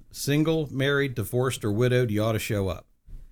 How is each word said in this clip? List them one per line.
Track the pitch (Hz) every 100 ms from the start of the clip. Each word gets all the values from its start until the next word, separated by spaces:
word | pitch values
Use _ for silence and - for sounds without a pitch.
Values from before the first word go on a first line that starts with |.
| -
single, | - - 147 156 160 139
married, | 131 135 143 139 117
divorced, | 98 123 127 123
or | 107
widowed, | 104 123 123 120
you | 104
ought | 110
to | 110
show | - 101 95
up. | - - _ - - -